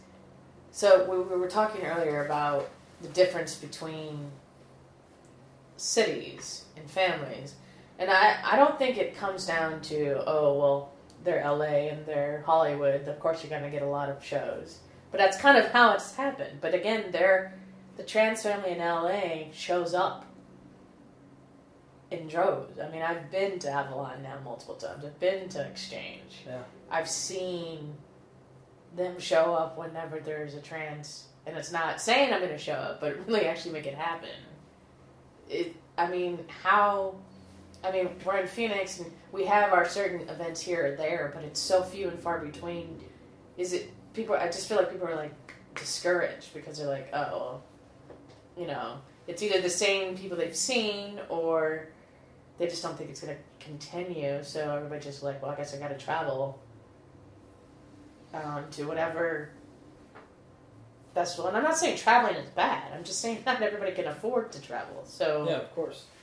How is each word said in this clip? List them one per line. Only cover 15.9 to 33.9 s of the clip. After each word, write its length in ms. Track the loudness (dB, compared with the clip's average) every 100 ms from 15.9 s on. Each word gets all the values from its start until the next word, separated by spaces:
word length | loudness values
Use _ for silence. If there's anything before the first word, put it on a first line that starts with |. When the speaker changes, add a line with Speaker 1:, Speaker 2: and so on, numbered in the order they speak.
Speaker 1:
it's 200 | 6 0 -4
happened. 440 | -2 -2 -8 -4
But 120 | 0
again, 380 | 2 2 0 0
they're, 420 | 4 6 6 2 -10 -18 -20 -18 -14
the 80 |
trans 380 | 0 4 4 2
family 280 | 0 0 -2
in 100 | 0
L 260 | 0 2 2
A 420 | 0 0 -4 -8
shows 400 | -8 -2 0 2
up 320 | 2 0 -2 -14 -20 -20 -20 -20 -20 -20 -20 -20 -20 -20 -20 -20 -20 -20 -20 -20 -20 -10
in 180 | -8 -2
droves. 520 | 2 2 2 -4 -10
I 100 | -8
mean, 120 | -4
I've 280 | -2 -2 -4
been 280 | 0 0 0
to 100 | -2
Avalon 540 | -2 -2 -4 -6 -8
now 140 | -12 -12
multiple 320 | -10 -12 -12 -10
times. 280 | -10 -10
I've 160 | -12 0
been 300 | 0 0 -4
to 160 | -6 -6
Exchange. 760 | -8 -10 -10 -10 -14 -18 -16 -12
Speaker 2:
Yeah. 160 | -12 -12 -18 -4
Speaker 1:
I've 200 | -2 -2
seen 840 | -4 -4 -4 -4 -4 -8 -10 -12 -14 -18 -20 -20 -20 -20 -20 -20 -20 -10 -4
them 240 | -4 -4
show 340 | 2 4 6
up 240 | 2 0 -4
whenever 440 | -10 -8 -8 -8
there's 320 | -6 -6 -8 -10
a 60 |
trans, 640 | -10 -10 -8 -10 -12 -16 -18 -16 -10
and 120 | -10
it's 120 | -6
not 280 | -2 -2 0
saying 320 | 4 6 6
I'm 60 | 2
gonna 180 | 0 -4
show 180 | -4 -4
up, 260 | -4 -4
but 260 | -4 -4 0
really 180 | 2 2
actually 280 | -2 -6
make 120 | -8
it 80 | -8